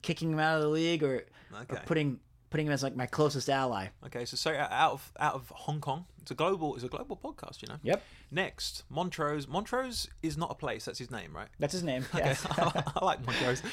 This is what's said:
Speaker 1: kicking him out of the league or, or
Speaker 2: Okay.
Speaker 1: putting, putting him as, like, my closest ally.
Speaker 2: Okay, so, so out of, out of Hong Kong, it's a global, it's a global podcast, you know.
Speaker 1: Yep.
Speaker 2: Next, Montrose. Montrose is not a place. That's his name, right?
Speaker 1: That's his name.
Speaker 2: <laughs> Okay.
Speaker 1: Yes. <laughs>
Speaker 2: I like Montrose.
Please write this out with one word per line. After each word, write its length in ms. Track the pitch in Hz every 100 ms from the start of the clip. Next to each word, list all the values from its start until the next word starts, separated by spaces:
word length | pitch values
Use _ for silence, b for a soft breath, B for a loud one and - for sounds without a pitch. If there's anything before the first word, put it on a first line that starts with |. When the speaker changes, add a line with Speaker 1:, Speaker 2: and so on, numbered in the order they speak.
Speaker 1:
kicking 300 | - 165 165
him 80 | 156
out 160 | 156 160
of 60 |
the 60 | 151
league 340 | 156 165 170
or, 220 | 147 123 - B B
or 60 | 104
Speaker 2:
Okay. 160 | 120 - -
Speaker 1:
putting, 340 | 160 147 120 - - _
putting 160 | 147 151
him 60 |
as, 80 | 139
like, 120 | 135 123
my 100 | 123
closest 440 | - 151 143 120
ally. 380 | 135 131 104 95 - -
Speaker 2:
Okay, 180 | 120 120
so, 100 | 120
so 140 | 160 147
out 360 | 143 123 156
of, 180 | 135 - -
out 160 | 147 135
of 140 | 123
Hong 300 | - - 151
Kong, 240 | 143 143 180 -
it's 100 | -
a 40 | 120
global, 400 | 165 196 156 117
it's 80 |
a 40 | 127
global 260 | - - -
podcast, 440 | 294 - - -
you 40 | -
know. 80 | 135
Speaker 1:
Yep. 220 | 117 185 B B B
Speaker 2:
Next, 540 | 151 190 - - - -
Montrose. 580 | 135 180 - 147 151 135
Montrose 600 | 160 220 247 262 226 - -
is 160 | 160 147
not 140 | 170
a 40 | -
place. 300 | 143 107 -
That's 140 | -
his 100 | 120
name, 260 | 117 82 76
right? 120 | 107 -
Speaker 1:
That's 140 | 147
his 80 | 180
name. 220 | 170 127 131
Speaker 2:
<laughs> 40 |
Okay. 120 | 170 147
Speaker 1:
Yes. 180 | 135 -
<laughs> 40 |
Speaker 2:
I 520 | 139 170 - - -
like 220 | 190 - 123
Montrose. 360 | 117 127 127 226